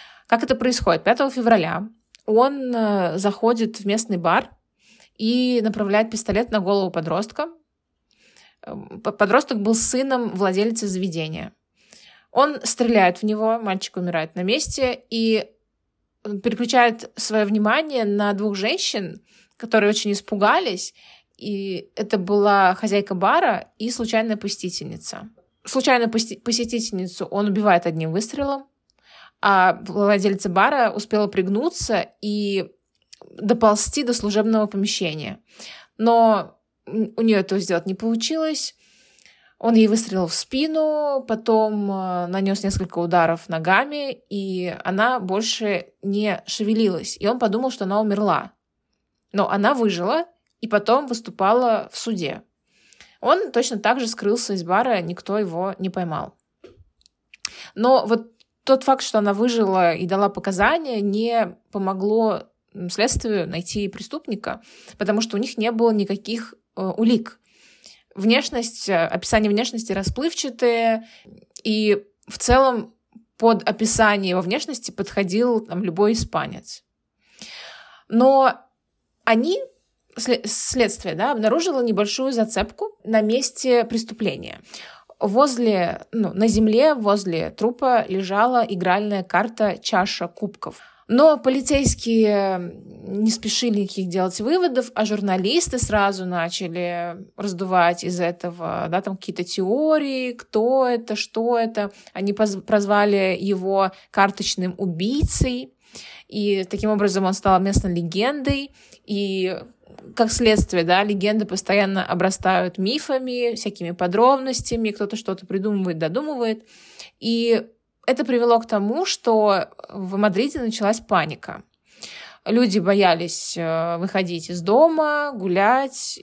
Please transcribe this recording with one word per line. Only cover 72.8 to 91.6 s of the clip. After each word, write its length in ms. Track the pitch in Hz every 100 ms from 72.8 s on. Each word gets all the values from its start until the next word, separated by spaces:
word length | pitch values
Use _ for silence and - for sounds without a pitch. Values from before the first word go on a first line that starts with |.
| - _ _ - _ -
под 300 | 226 226 -
описание 640 | 208 220 - 214 208 185
его 100 | 180
внешности 500 | 180 269 320 262 -
подходил, 720 | - 196 196 185 208 247 226
там, 220 | 226 170
любой 280 | 196 165 208
испанец. 720 | 226 - 160 139 - - - _ _ _ _ _ - - - - - - - -
Но 460 | 226 262 269 262 - _ _ _ _ _ _
они, 380 | - 226 302 453 539 _ _ _ _ -
сле-, 260 | 254 240
следствие, 680 | 220 - - 254 220 - 185
да, 180 | 160 247
обнаружило 500 | 240 214 294 349 269
небольшую 500 | 240 202 208 - 262
зацепку 640 | 233 220 190 214 - 415 -
на 160 | 220 220
месте 640 | 214 240 277 - 262 240
преступления. 760 | 226 233 226 220 190 139 - - - - - - - -
Возле, 880 | 208 220 285 240 233 190 170 - -
ну, 200 | 226 190
на 160 | - 226
земле 460 | 202 220 220 311
возле 560 | 269 208 202 190 165 160
трупа 560 | - 220 240 262 233 -
лежала 560 | 190 185 202 240 247 -
игральная 540 | 185 180 190 208 196
карта 540 | 180 175 226 233 208 -
«Чаша 480 | - 196 202 - 175
кубков». 520 | - 208 - 156 - - _ -
Но 240 | 233 311 294
полицейские 1300 | 262 269